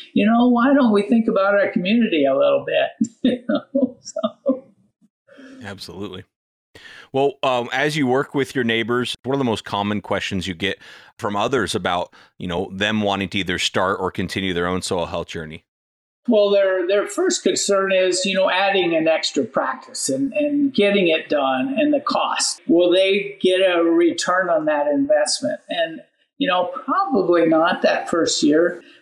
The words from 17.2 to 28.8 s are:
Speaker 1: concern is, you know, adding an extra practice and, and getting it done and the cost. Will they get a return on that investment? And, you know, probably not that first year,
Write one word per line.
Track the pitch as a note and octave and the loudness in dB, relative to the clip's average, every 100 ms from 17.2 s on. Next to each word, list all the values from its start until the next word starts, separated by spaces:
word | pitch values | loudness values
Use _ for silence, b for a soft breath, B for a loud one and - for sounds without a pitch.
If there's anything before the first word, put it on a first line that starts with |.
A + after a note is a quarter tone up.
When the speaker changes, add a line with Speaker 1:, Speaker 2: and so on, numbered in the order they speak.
| F4+ - | -2 0
Speaker 1:
concern | - - - G3 F#3+ | -2 -2 0 0 2
is, | F#3+ F#3 F3+ G3 | 2 2 0 -2
you | |
know, | F#3+ F#3+ | 0 0
adding | F3+ G3 F#3+ E3+ | 2 0 2 0
an | D#3+ D#3+ | 0 2
extra | D#3+ - D3 | 0 -2 -4
practice | A2+ F3 C#3 - - - - | -4 -2 -4 -6 -12 -8 -6
and, | - C#3 | -4 -2
and | D4+ D4 C#3+ C#3 | -2 -2 0 0
getting | - G3+ G3+ E3+ | 2 2 2 2
it | D#3+ - | 0 0
done | D3 C3+ B2+ C3+ C#3 | -2 0 -2 -2 0
and | D3+ | 0
the | D3 | 0
cost. | - - C#3+ - - - - | -2 -2 -2 -2 -4 -4 0
Will | E3 F3 | 2 4
they | F#3 F#3+ G3+ - - | 4 2 0 -2 -2
get | F#3 F#3 | 0 2
a | F#3+ F3 | 2 2
return | E3+ E3+ E3+ - - F3+ F3+ | 2 4 2 0 0 0 2
on | D#3+ D3+ | 0 0
that | D3 D3 | 0 0
investment? | C#3+ C#3 - - - - - - | 0 2 2 2 -2 -4 -6 -6
And, | C3+ E3 D#3+ - _ _ - | -4 -4 -6 -18 _ _ -4
you | F3+ | -2
know, | F3+ - - | 0 -2 -6
probably | - D#4 D4 A#3 E3+ F3 D#3+ | -4 -2 2 2 4 4 4
not | D#3+ E3+ - | 4 2 2
that | A3 - - | 0 0 -2
first | E3+ E3 - | -2 0 0
year, | D3+ D#3 E3+ - | 2 4 2 -2